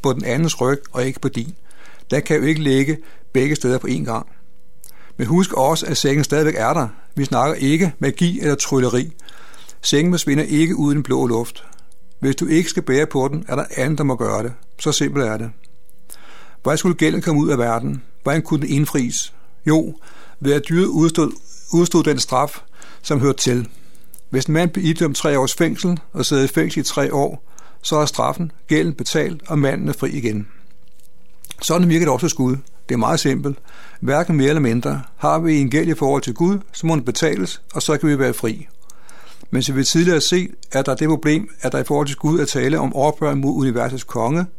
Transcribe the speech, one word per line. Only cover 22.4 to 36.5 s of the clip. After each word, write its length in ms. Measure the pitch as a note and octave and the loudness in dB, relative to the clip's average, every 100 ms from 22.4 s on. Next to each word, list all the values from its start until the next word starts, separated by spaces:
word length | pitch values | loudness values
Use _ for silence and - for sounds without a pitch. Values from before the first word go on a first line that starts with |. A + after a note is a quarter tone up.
| D3 - - - - - | 0 -4 -12 -12 -10 -10
som 180 | - D3 | 0 2
hørte 180 | C#3 C3 | 2 2
til. 300 | - B2 A2+ - - - - - - | 2 0 -2 -8 -10 -10 -10 -10 -2
Hvis 160 | C3 C3+ | -2 2
en 80 | |
mand 160 | D#3 F3 | 2 2
blev 160 | F#3+ E3+ | 2 0
idømt 320 | D#3+ E3 C3+ | 2 0 0
tre 220 | D#3 C#3+ | 2 2
års 140 | C3 | 2
fængsel 460 | - E3 - F#3 F3 - | 2 0 2 0 -2 -4
og 120 | - B2+ | -4 2
sidder 180 | C#3+ | 2
i 40 | C3+ | 4
fængsel 320 | - D#3+ D#3 | 2 0 0
i 40 | |
tre 300 | C#3+ - C#3 | -2 0 0
år, 300 | D3 C#3+ - - - - - | 0 0 -4 -10 -12 -12 -8
så 140 | - D#3 | 0 2
er 100 | D3 | 2
straffen, 460 | - B2 C#3+ E3 - - | 0 -2 0 -6 -6 0
gælden 260 | D#3 E3+ | 2 2
betalt, 480 | D3 B2 D#3+ D3 D#3+ - | -2 -2 0 0 -4 -2
og 120 | D3+ | 2
manden 300 | C#3 C3 D3 | 2 0 -2
er 40 | |
fri 160 | C#3 C#3 | -2 -2
igen. 380 | D#3 A#2 G#2+ G2+ - - - - - - - - - - - | -2 -2 -2 -6 -10 -10 -10 -12 -12 -12 -12 -12 -12 -12 -8
Sådan 280 | - E3 F3 | 0 4 6
virker 160 | D#3+ E3 | 6 4
det 80 | |
også 120 | B2+ D3+ | 2 0
hos 80 | |
Gud. 220 | - B2+ C3+ - - - | 0 0 0 -4 -10 -4
Det 60 | B2 | 0
er 40 | |
meget 200 | A#2 D#3 | 2 2
simpelt. 380 | D3 C3+ C#3+ C#3 - - - - | 2 0 -2 -6 -10 -12 -12 -4
Hverken 360 | - D3 F3 D#3 | 0 2 2 4
mere 140 | C3+ | 4
eller 120 | D#3+ | 4
mindre. 400 | C3 A#2 C#3+ C#3 - - | 2 2 -2 -6 -8 -2
Har 220 | D3+ D#3 | 2 2
vi 180 | E3 D3+ | 4 4
en 120 | C3+ | 4
gæld 200 | C#3+ E3+ | 2 2
i 60 | D3+ | 2
forhold 260 | C#3 C#3 | 2 2
til 120 | B2 | -2
Gud, 260 | A2+ E3+ | 2 2